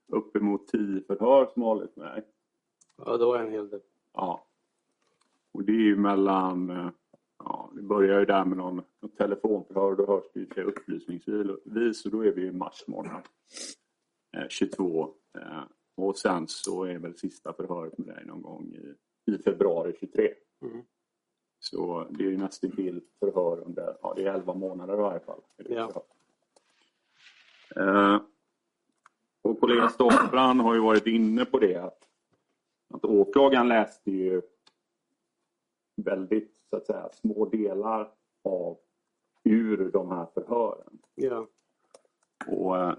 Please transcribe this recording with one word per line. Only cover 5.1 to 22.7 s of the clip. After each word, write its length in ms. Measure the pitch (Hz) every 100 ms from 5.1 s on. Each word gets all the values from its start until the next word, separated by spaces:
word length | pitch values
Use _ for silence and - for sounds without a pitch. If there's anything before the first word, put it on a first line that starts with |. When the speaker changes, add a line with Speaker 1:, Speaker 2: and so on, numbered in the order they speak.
| _ _ _ _
Speaker 1:
Och 120 | -
det 80 | 101
är 80 | 113
ju 160 | 107 101
mellan, 720 | 101 98 98 95 92 90 92
eh, 200 | 90 87 - _ _ _ _
ja, 320 | - - -
det 80 | -
börjar 360 | 101 104 98 101
ju 80 | 101
där 180 | 98
med 140 | 92 92
någon, 240 | 92 90 - _
något 160 | - -
telefonförhör 760 | 101 98 110 101 - 95 98
och 60 | 98
då 100 | 98
hörs 180 | 98 -
det 60 | 101
ju 60 | 98
till 160 | 98
upplysningsvis 1400 | 95 - - 85 - 87 - 104 98 - 113 110 117 107
och 60 | 101
då 140 | 107
är 80 | 107
vi 140 | 92 92
i 60 |
mars 320 | 90 - - -
månad, 360 | - - - - _ _ - - - _ _ _ _ _ -
eh, 120 | -
tjugotvå. 680 | - 98 - 90 80 - - _ -
Eh, 240 | - 78 - _ _
och 220 | - 98 95
sen 320 | 104 87 80
så 360 | - 98 92
är 140 | 92 87
väl 200 | 85 85
sista 340 | - - 80
förhöret 460 | 82 87 87 80 -
med 180 | - -
dig 80 |
någon 180 | 80 85
gång 320 | - - 80
i, 200 | - - - _ _ -
i 60 | 98
februari 580 | 104 95 98 82 85 -
tjugotre. 340 | 98 - 104 - _ _
Speaker 2:
Mm. 200 | 127 117 120 _ _ _ _ _ _ _
Speaker 1:
Så 480 | - 85 87 82 -
det 140 | -
är 60 | 95
ju 60 | 95
nästan 340 | 95 - 95